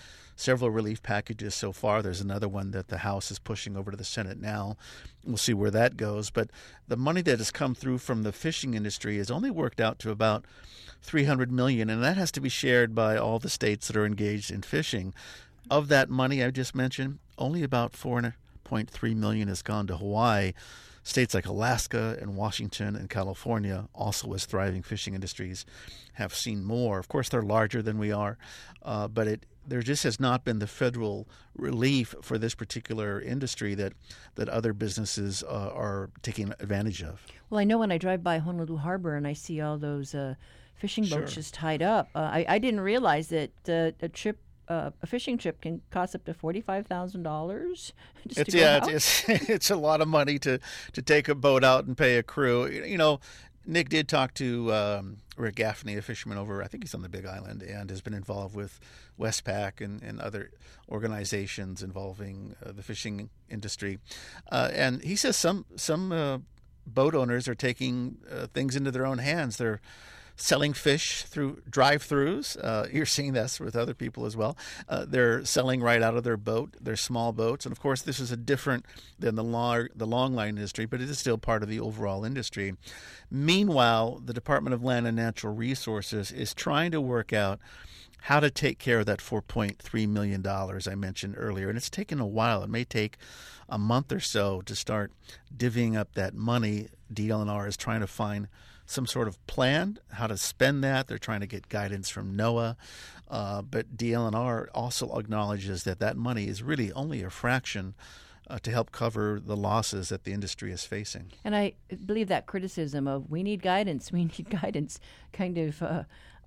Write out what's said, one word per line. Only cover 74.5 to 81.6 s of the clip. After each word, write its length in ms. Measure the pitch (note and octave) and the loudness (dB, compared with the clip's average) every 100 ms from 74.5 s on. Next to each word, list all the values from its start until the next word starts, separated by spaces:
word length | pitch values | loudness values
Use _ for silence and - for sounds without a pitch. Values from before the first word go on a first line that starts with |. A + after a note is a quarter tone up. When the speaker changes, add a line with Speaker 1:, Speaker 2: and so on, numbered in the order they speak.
| - - - - | -2 -10 -12 -6
Speaker 1:
Uh, 160 | C3+ - | -4 0
they're 380 | C3+ B2 A#2+ B2 | 4 6 4 2
selling 340 | - C3 B2+ | 2 2 4
right 220 | A#2+ A#2 | 4 4
out 160 | A2+ A#2 | 4 2
of 60 | |
their 140 | A#2 A2 | 0 0
boat, 380 | G#2+ A2+ C#3+ - | 0 -2 -2 -6
their 140 | - A2 | -6 -4
small 360 | - A#2+ A#2 | -2 0 0
boats. 360 | A2+ A2+ C3+ C3 | 2 0 0 -4
And 40 | |
of 80 | A#2 | -4
course, 220 | C#3+ C3 | -2 -2
this 180 | - C3 | -2 -6
is 120 | B2 | -4
a 40 | A#2+ | -4
different 480 | A#2 C#3 - B2 - - - - | 0 0 0 -2 -4 -18 -20 -4
than 160 | A#2+ A2 | 0 0
the 80 | |
lar-, 480 | A#2 A#2 A#2+ A#2 A#2 - | 0 0 2 2 0 -2
the 120 | A2 | 0
long 260 | A#2+ C3 | 2 2
line 160 | B2+ G#2+ | 2 0
industry, 380 | G#2 G#2 - A#2 | -2 -4 -4 -4
but 120 | B2 | -4
it 80 | B2+ | -4
is 120 | C#3 | -2
still 180 | - A2+ | 0 0
part 240 | - A2 | 2 0